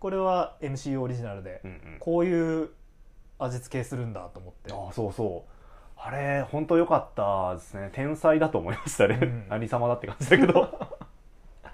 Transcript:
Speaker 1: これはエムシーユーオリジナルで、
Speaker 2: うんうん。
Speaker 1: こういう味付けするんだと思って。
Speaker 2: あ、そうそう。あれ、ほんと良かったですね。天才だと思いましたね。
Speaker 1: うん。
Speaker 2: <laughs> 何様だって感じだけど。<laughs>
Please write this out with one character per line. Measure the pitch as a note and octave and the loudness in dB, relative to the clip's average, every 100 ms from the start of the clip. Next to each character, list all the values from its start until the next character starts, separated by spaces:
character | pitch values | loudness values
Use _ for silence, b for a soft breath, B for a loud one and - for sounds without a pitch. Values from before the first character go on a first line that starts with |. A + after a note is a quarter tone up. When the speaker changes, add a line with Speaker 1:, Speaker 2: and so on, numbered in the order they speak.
Speaker 1:
こ | F#3+ | -4
れ | F#3+ | 0
は | F#3+ F3+ E3 - | 2 2 0 -4
エ | D3 | -6
ム | C3+ | -6
シ | C#3+ | -4
ー | |
ユ | C3+ | -2
ー | |
オ | B2+ | -2
リ | |
ジ | B2 | -4
ナ | A2+ | -8
ル | G2+ | -10
で、 | F#2 F#2 | -12 -12
Speaker 2:
う | F#2+ | -14
ん | |
う | |
ん。 | F2+ E2+ D#2 | -14 -16 -8
Speaker 1:
こ | - E3+ | -2 2
う | F3 | 4
い | E3+ E3 D#3+ | 2 2 0
う | D#3+ - - - - - - - | -4 -8 -20 -20 -20 -20 -20 -8
味 | C3 B2 | -6 -6
付 | - C3 | -6 -6
け | |
す | B2 C3 | -4 -6
る | A#2 | -6
ん | |
だ | G2 F2+ | -8 -12
と | - | -16
思 | F2+ | -18
っ | |
て。 | - - | -16 -12
Speaker 2:
あ、 | - F#2+ | -10 -8
そ | F#2 G#2+ | -4 -4
う | |
そ | F#2+ G#2+ E2+ - | -2 -4 -4 -10
う。 | b b b b - | b b b b -14
あ | A#2 | -8
れ、 | C3 C#3+ C#3 | -4 -2 -2
ほ | B2+ D3 | -2 -4
ん | D#3 | 2
と | E3+ | 4
良 | E3+ | 4
か | D#3+ | 2
っ | - | 2
た | - G2+ G2 F#2 | -2 0 2 0
で | F2+ | -4
す | - | -10
ね。 | G2+ G2 | -10 -8
天 | C3 C#3 D#3 | -6 -4 2
才 | D#3+ D#3 | 4 6
だ | D#3 | 4
と | G#2 | 0
思 | E2+ | -2
い | A2 | -4
ま | - | -6
し | - | 4
た | G#2 | 4
ね。 | A2 | 4
Speaker 1:
う | |
ん。 | B2+ A#2 G2+ | 0 0 -4
Speaker 2:
<laughs> | |
何 | G#2+ A#2 | -4 -2
様 | B2 A#2+ | 0 2
だ | |
っ | B2 | 0
て | - | -4
感 | - | -6
じ | C#3 | 6
だ | G3 | 8
け | C4 | 8
ど。 | F#3 - - | 6 4 -2
<laughs> | - - - - - - - - B | -12 -12 -16 -20 -20 -20 -20 -20 B